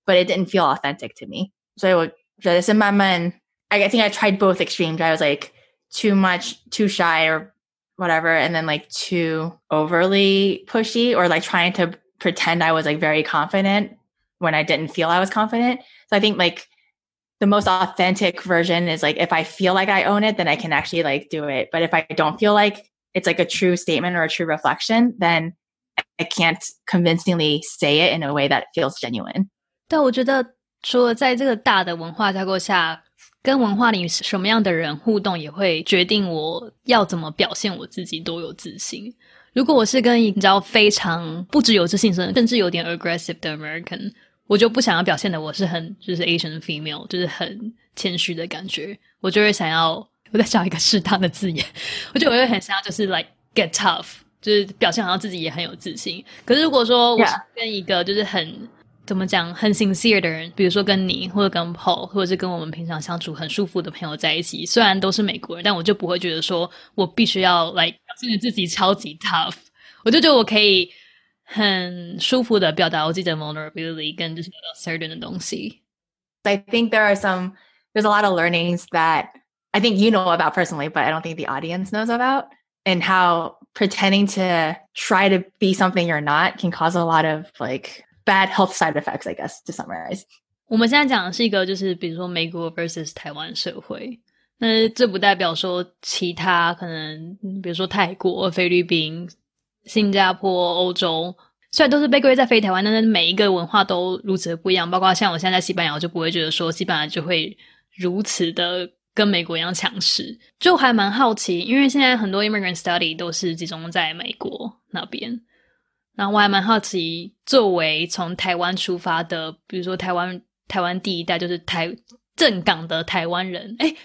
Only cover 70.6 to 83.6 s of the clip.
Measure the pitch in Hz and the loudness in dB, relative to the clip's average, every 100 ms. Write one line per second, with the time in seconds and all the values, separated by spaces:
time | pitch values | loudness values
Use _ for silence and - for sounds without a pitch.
70.6 | 208 190 175 - - _ _ _ _ 214 | 4 4 0 -8 -20 _ _ _ _ -2
71.6 | 208 190 180 180 170 180 - 254 233 208 | 0 0 -4 -10 -12 -6 0 0 4 4
72.6 | 170 156 165 165 156 170 175 156 151 151 | 4 2 0 0 -2 -2 -2 -4 -6 -10
73.6 | 156 165 165 160 151 170 165 160 175 - | -10 -10 -8 -8 -8 -8 -8 -8 -12 -16
74.6 | 165 - 175 165 160 165 - 185 - 156 | -18 -12 -8 -8 -8 -10 -12 -10 -8 -8
75.6 | 220 - _ _ _ _ _ _ 202 202 | -10 -14 _ _ _ _ _ _ -2 -2
76.6 | - 233 233 220 208 196 202 185 185 - | 0 -2 2 4 4 2 0 -2 -4 -10
77.6 | _ _ _ 214 208 208 208 175 170 170 | _ _ _ 0 2 4 4 2 2 2
78.6 | 175 175 - 170 160 156 - - _ _ | 0 -4 -2 0 2 2 -2 -14 _ _
79.6 | _ 202 233 196 220 208 185 170 156 185 | _ 0 2 4 4 4 2 2 2 0
80.6 | 170 160 151 156 131 160 165 160 - 135 | -2 -2 -4 0 0 -2 -6 -8 -6 -6
81.6 | 160 180 190 214 226 233 254 269 - _ | -6 -6 -4 -4 -2 0 0 -2 -4 _
82.6 | _ _ 190 180 185 185 180 170 165 - | _ _ -2 0 2 4 4 2 -2 -10